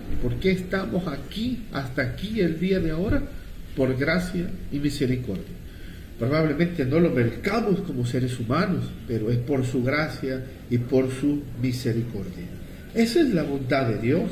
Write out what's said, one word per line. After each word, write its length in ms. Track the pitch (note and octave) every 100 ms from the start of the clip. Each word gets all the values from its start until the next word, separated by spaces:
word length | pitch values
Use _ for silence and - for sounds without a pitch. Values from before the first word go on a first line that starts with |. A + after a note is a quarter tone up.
| - -
¿Por 160 | B2 A#2+
qué 120 | F#3+
estamos 560 | F3+ - G3 - F#3+ F3+
aquí, 580 | C#3 - G3+ B3 A#3 -
hasta 280 | C#3 C3 -
aquí 380 | B2 - G#3+ A3+
el 180 | E3+ D#3+
día 200 | F#3 F#3
de 120 | E3
ahora? 300 | D#3 G#3+ C#4 - - - - - -
Por 200 | C3 B2+
gracia 520 | D3 F3 - F3 E3+ - -
y 80 | C#3+
misericordia. 760 | C#3+ - B2+ B2 G#2+ F2+ - - - - - - - -
Probablemente 680 | A#2 D#3 D#3 C#3+ F3 - B2+
no 140 | D#3+
lo 100 | E3+
merezcamos 720 | C3 A2+ - G3 A3+ G#3 F3
como 240 | - B2+ A#2+
seres 340 | C3 B2 A#2+
humanos, 460 | A2 D3+ G3+ D3 A#2 - -
pero 220 | A2+ G#2+
es 80 | A#2+
por 260 | C3+ C3+ A#2+
su 180 | C3+
gracia 580 | B2 D3 D#3 - C#3 C3 - - -
y 80 | A#2+
por 340 | A#2+ C3 C3
su 320 | - D3 D3 - A#2
misericordia. 840 | B2+ A#2 A#2+ A2+ - G2+ F2+ - - - - - - A3+
Esa 260 | A3+ F4
es 120 | C#4
la 100 | F3
bondad 440 | C#3 C#3 B2 C#3 A#2
de 120 | G#2
Dios, 320 | A2+ E3 -